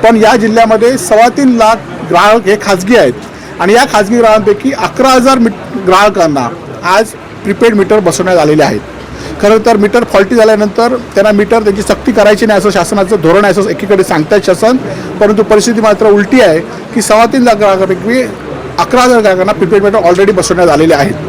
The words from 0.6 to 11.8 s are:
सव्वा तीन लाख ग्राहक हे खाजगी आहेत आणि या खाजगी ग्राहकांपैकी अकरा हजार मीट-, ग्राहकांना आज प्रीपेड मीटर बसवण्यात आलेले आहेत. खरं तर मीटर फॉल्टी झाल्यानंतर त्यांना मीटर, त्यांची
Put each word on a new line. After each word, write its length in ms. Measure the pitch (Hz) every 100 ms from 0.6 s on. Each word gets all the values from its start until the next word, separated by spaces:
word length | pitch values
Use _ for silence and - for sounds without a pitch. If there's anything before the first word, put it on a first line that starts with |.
| 226 220 233 262
सव्वा 300 | - - 240
तीन 280 | 294 269 233
लाख 180 | 220 226 - - 160
ग्राहक 360 | 175 202 233 190
हे 100 | 208
खाजगी 340 | 202 190 190 240
आहेत 160 | 143 123 - - - -
आणि 120 | 175
या 120 | 226 277
खाजगी 240 | 214 202 240
ग्राहकांपैकी 560 | 226 214 208 208 262
अकरा 360 | 269 240 - 262
हजार 300 | 262 254 262
मीट-, 400 | 233 - - 240 185
ग्राहकांना 640 | 185 214 196 165 139 120 - 143 131
आज 220 | 175 196 - - - -
प्रीपेड 320 | 202 202 233
मीटर 240 | 214 185 214
बसवण्यात 400 | 180 156 180 180
आलेले 260 | 151 151
आहेत. 160 | 143 104 - - - - - -
खरं 160 | 202 220 226
तर 100 | 214
मीटर 280 | 202 240
फॉल्टी 320 | 233 196 196 240
झाल्यानंतर 600 | 220 214 214 208 233 254
त्यांना 340 | 226 196 208
मीटर, 320 | 208 208 226
त्यांची 200 | 214 196